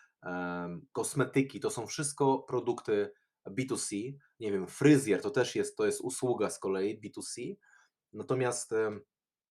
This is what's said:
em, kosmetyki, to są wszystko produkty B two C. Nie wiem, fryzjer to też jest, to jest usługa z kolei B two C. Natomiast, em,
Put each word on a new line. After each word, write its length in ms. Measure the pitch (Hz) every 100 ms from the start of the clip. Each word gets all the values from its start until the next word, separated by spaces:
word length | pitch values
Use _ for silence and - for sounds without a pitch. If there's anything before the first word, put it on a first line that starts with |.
| - _
em, 640 | - 90 90 87 87 87 -
kosmetyki, 680 | - 110 143 123 - 135 101
to 100 | 107
są 180 | - 110
wszystko 520 | - 147 - 139 135
produkty 720 | - 123 117 120 - 104 101 - _ _ -
B 200 | 98 131
two 120 | 113
C. 180 | - 104 120 143 _ -
Nie 120 | 110
wiem, 160 | 98 87
fryzjer 540 | - 139 147 113 95
to 80 | 104
też 260 | 113 120 110
jest, 220 | 98 -
to 80 | 107
jest 160 | 101
usługa 480 | - - 127 110 98
z 100 | -
kolei 400 | 101 95 101 113
B 100 | 107
two 120 | -
C. 200 | - - 139 202 _ _ _ _ _
Natomiast, 600 | 107 107 127 127 117 -
em, 280 | 110 110 104 - _ _ _ _